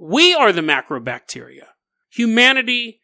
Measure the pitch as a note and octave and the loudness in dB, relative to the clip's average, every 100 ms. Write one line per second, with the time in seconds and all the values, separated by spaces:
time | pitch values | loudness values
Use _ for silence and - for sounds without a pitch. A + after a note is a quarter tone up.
0 | D#3 A3+ F4+ E4+ A#3+ F3 D#3 C#3 - C#3 | -4 2 4 4 2 2 0 -2 -4 -10
1 | A#2+ B2 - B2 A#2 C3+ - _ _ _ | -8 -12 -12 -18 -18 -20 -20 _ _ _
2 | _ - A#3 A3 B3+ C4 A#3 B3 A#3 - | _ -4 -2 2 2 2 -2 -6 -6 -14